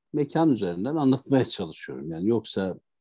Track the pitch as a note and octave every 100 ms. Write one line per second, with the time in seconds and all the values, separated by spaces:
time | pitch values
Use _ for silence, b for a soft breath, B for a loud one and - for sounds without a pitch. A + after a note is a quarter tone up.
0 | _ D3+ C#3+ D3+ D#3+ A2+ F#2 F2 A#2 D#3
1 | C3+ C3 - C3+ A#2+ - E2+ D#2 - C2
2 | D2 D#2+ G2 A2+ - G#2+ F#2+ E2+ _ _